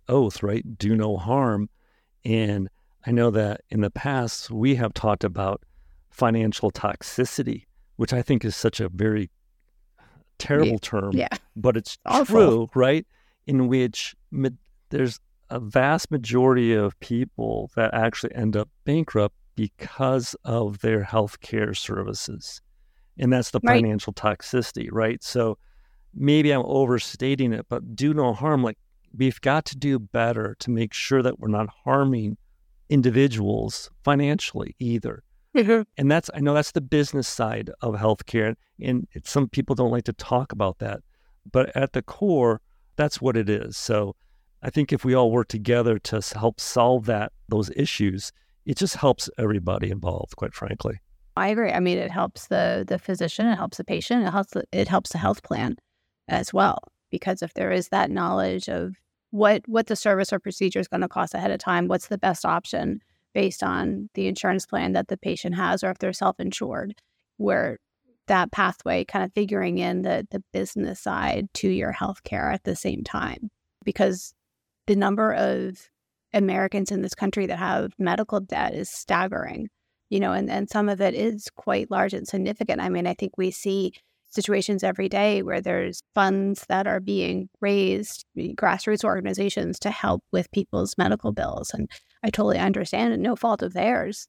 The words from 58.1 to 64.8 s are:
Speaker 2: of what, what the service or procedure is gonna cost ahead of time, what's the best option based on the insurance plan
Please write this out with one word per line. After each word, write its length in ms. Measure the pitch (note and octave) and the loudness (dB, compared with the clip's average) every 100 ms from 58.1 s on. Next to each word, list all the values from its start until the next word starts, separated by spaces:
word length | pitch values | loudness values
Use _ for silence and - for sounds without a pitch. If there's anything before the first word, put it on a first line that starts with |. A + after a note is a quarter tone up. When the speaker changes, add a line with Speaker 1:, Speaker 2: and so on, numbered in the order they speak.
| - F3 F#3 F#3+ F#3 - | 0 0 0 0 -2 -4
Speaker 2:
of 280 | F3 F3+ F#3+ _ _ _ | -4 -6 -8 _ _ _
what, 300 | G3+ G#3 G#3 - | 2 4 4 0
what 200 | A3+ A3 | -2 0
the 80 | G#3+ | 0
service 380 | A3 G3 G3 | 2 2 2
or 60 | G3+ | -2
procedure 400 | G3+ - F#3+ F#3+ | -4 -2 -2 -2
is 80 | F3+ | -4
gonna 200 | F3+ F3+ | -4 -4
cost 260 | - F3+ | -2 -4
ahead 180 | F#3 F#3 | -2 -4
of 80 | F#3+ | -2
time, 280 | - F3 F3 | 0 0 2
what's 200 | F3+ - | 0 -2
the 100 | G3+ | -2
best 280 | F#3+ E3+ E3+ | 0 0 0
option 560 | E3+ - E3 D#3 G#3+ - _ _ | -2 -2 -4 -4 -6 -10 _ _
based 280 | G#3 F#3+ - | -2 0 0
on 460 | G3 - F3+ G3 G#3 | -4 -2 -2 -4 -8
the 140 | - F#3+ | -6 -4
insurance 380 | F#3+ F#3+ F#3 - | -2 0 0 -2
plan 280 | - | -4